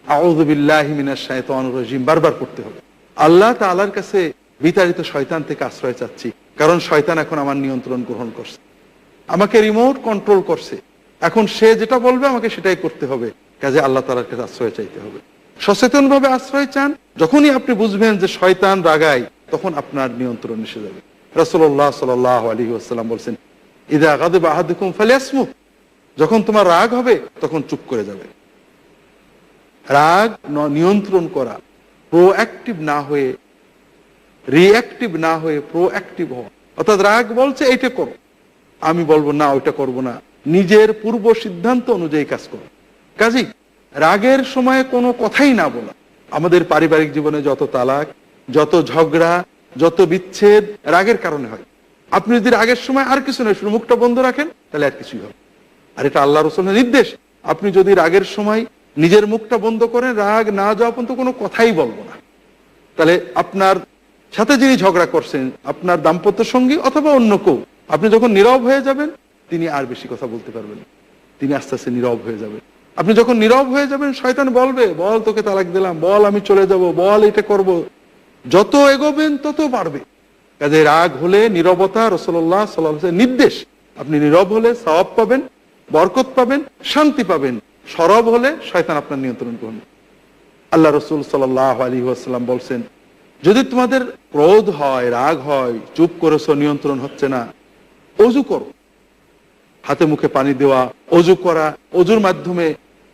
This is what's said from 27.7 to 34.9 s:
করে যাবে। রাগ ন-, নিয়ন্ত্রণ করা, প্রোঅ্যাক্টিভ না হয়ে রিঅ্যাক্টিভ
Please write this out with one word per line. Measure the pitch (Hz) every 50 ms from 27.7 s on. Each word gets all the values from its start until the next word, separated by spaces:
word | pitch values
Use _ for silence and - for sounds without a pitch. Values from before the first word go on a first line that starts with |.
| 147 - -
করে | - 131 110 98
যাবে। | 101 98 92 - - _ _ _ _ _ _ _ _ _ _ _ _ _ _ _ _ _ _ _ _ _ _ _ _ _ _ _ _ _ _ _ -
রাগ | 139 143 151 165 175 196 220 226 208 - - 143
ন-, | 147 147 151 147
নিয়ন্ত্রণ | 143 156 170 185 208 202 202 202 190 180 165 131 -
করা, | 143 123 117 - - - _ _ _ _ _ _ _ _ _
প্রোঅ্যাক্টিভ | 160 170 180 196 185 196 226 226 - - - 240 208 156
না | 156 151 147 147
হয়ে | 139 139 147 143 135 127 - - _ _ _ _ _ _ _ _ _ _ _ _ _ _ _ _ _ _ _ _ _ -
রিঅ্যাক্টিভ | 143 165 185 196 214 240 - -